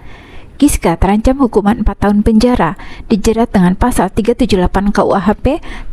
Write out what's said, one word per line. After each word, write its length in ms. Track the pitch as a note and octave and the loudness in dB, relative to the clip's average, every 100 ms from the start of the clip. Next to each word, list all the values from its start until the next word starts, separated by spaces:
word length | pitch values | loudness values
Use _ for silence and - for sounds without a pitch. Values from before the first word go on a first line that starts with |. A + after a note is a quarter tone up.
| - - - - - - | -20 -20 -18 -18 -18 0
Giska 400 | - - F3 E3+ | 2 2 -2 0
terancam 400 | F3+ G#3+ C4 C4+ | 0 2 0 0
hukuman 480 | B3 G#3+ G3+ A3+ G#3+ | 0 2 0 0 -2
empat 160 | - | -2
tahun 240 | G3+ G#3 A#3 | 0 2 2
penjara, 480 | A3 B3 B3 D#3+ - - - - | 4 4 2 0 -4 -12 -16 -2
dijerat 480 | G#3 A3+ A3 A#3+ | 0 2 0 0
dengan 240 | G3+ F3+ F#3+ | 2 2 2
pasal 320 | A#3+ A#3+ F#3+ | 0 0 -2
tiga 240 | - G#3 | 0 -2
tujuh 240 | A#3+ B3+ F#3+ | 0 0 2
delapan 320 | F3+ G3 G3+ | 0 0 0
K 160 | G3+ - | 0 0
U 80 | |
H 160 | G3 F#3 G3+ | 0 0 0
P 240 | B3+ E4 - - - | -2 -2 -6 -12 -2